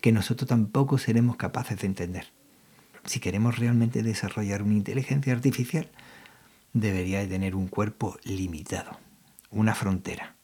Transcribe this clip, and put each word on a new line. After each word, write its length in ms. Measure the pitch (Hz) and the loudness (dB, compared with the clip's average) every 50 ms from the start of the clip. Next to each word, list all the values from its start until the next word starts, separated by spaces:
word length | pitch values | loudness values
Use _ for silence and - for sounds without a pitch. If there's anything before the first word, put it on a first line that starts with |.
que 100 | - 117 | 6 6
nosotros 360 | 113 107 101 - 120 - 135 - | 4 4 4 0 -2 -2 0 2
tampoco 500 | 127 117 107 104 - 135 139 135 139 131 | 4 2 2 2 2 0 2 4 2 0
seremos 400 | - - 110 117 120 120 117 - | 2 2 4 4 4 2 2 -2
capaces 420 | - 113 - 113 120 - 107 98 | -6 -4 -4 -6 -6 -6 -6 -4
de 80 | - 98 | -4 -4
entender. 400 | 95 95 90 87 90 90 - - _ _ _ _ _ _ _ _ - - _ _ _ - _ | -4 -4 -6 -6 -6 -8 -10 -14 _ _ _ _ _ _ _ _ -20 -20 _ _ _ -18 _
Si 140 | - - 127 | -8 -8 -4
queremos 380 | - - 92 101 110 120 117 117 | -4 -2 0 2 2 2 2 2
realmente 460 | 120 120 120 117 117 113 120 117 110 | 2 4 4 4 4 2 2 0 0
desarrollar 580 | 113 107 - - 98 - - 107 101 101 101 | 0 -2 -2 -4 -6 -4 -4 -2 -2 -2 0
una 140 | 104 104 104 | 2 2 2
inteligencia 580 | 104 98 98 101 131 131 - 139 143 139 135 127 | 2 2 0 -2 -4 -2 0 0 0 2 2 0
artificial, 560 | 120 127 139 123 - 123 123 - 156 160 - - - - - - - - - - - _ _ _ _ _ _ _ | 2 2 2 2 2 -2 -2 -2 -4 -4 -4 -14 -20 -20 -20 -20 -20 -20 -20 -20 -20 _ _ _ _ _ _ _
debería 460 | 123 107 107 95 92 90 92 95 98 | 0 2 2 0 0 0 -2 -2 -2
de 80 | 101 95 | -2 -2
tener 280 | 95 92 95 95 92 | -2 -2 -2 0 0
un 120 | 98 95 92 | -2 -4 -2
cuerpo 500 | - - 104 104 107 - 110 98 - - - | -2 -2 -2 -2 -2 -4 -6 -6 -6 -8 -8
limitado, 760 | - 98 95 95 92 85 76 - - - 87 - - - - - - _ _ _ _ _ - _ _ | -8 -4 -4 -4 -4 -6 -8 -8 -6 -8 -8 -8 -10 -16 -20 -20 -20 _ _ _ _ _ -20 _ _
una 240 | - 107 110 110 107 | 0 2 2 2 2
frontera. 600 | - - 98 95 92 - - - - - - - _ | 2 0 0 0 -2 -2 -6 -10 -10 -12 -14 -16 _